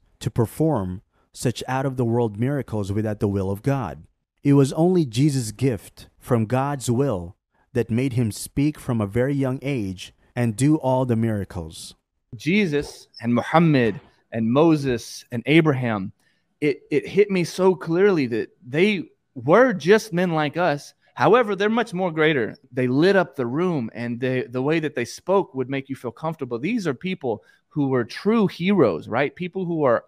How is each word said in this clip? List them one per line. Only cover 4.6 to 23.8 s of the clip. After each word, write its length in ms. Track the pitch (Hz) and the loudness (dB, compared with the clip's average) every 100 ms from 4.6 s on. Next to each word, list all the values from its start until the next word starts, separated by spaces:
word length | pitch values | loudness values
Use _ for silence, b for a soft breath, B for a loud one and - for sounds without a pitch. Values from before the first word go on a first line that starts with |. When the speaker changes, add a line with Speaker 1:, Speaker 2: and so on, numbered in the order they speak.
| 135 | 4
Speaker 1:
only 300 | 156 175 185 | 2 2 2
Jesus' 480 | 143 107 151 135 110 | 0 2 2 0 -4
gift 560 | 104 135 104 - - - _ | -2 -2 -2 -8 -20 -20 _
from 280 | - 120 107 | -2 0 0
God's 440 | 123 139 143 120 | -2 -2 -4 -2
will 460 | 120 143 95 87 - _ _ _ | 0 0 -2 -6 -14 _ _ _
that 180 | 123 113 | -4 0
made 240 | 113 135 | 0 0
him 180 | 113 113 | 0 -2
speak 460 | - - - 151 - | -4 -8 -2 -2 -2
from 220 | - 117 | -4 -2
a 60 | 101 | 0
very 280 | 113 131 | 0 0
young 240 | 143 131 131 | 0 -2 -4
age 500 | 135 135 98 92 - _ _ 123 | -4 -4 -6 -8 -14 _ _ -2
and 200 | 120 107 | -2 2
do 200 | 143 156 | 2 2
all 300 | 131 131 127 | 2 0 0
the 100 | 113 | 0
miracles. 800 | 113 107 95 90 80 - - - _ _ _ 110 | 0 -2 -6 -10 -12 -14 -18 -20 _ _ _ -10
Speaker 2:
Jesus 720 | 151 208 185 147 147 - - - | -2 0 0 -2 -6 -14 -20 -8
and 140 | 117 | -2
Muhammad 680 | 120 - 160 165 135 117 95 - b _ | -2 2 4 6 4 2 -2 -12 b _
and 200 | 113 113 | -4 0
Moses 720 | 135 170 156 135 117 - - - | 4 4 4 0 -4 -6 -18 -10
and 100 | 120 127 | -8 2
Abraham, 640 | 160 156 131 123 104 98 - _ _ _ _ | 4 4 2 -2 -2 -6 -12 _ _ _ _
it, 220 | 147 - _ | -4 -4 _
it 160 | 147 - | -2 0
hit 240 | 180 196 | 2 2
me 140 | 190 | 2
so 300 | 160 - 190 | -2 2 2
clearly 520 | 180 165 170 202 175 123 | 2 -2 2 2 2 0
that 240 | 113 - _ 123 | -2 -4 _ -6
they 380 | 147 208 196 - _ _ | 0 0 0 -6 _ _
were 380 | - 123 202 262 | -8 2 4 4
just 400 | 170 151 214 - | 2 2 2 2
men 200 | 170 180 | -2 0
like 240 | 156 147 165 | 0 -2 0
us. 380 | 175 143 - _ _ | 0 -2 -6 _ _
However, 400 | - 139 240 208 | 0 4 6 4
they're 140 | 190 208 | 0 0
much 240 | 233 226 | 0 -2
more 180 | 180 185 | -2 -2
greater. 460 | 160 156 143 104 - _ | 2 2 2 -2 -6 _
They 140 | 123 127 | -2 0
lit 300 | 131 180 190 | 4 4 4
up 200 | 175 - | 2 -2
the 100 | 120 | -4
room, 440 | 139 185 156 | -2 -2 -2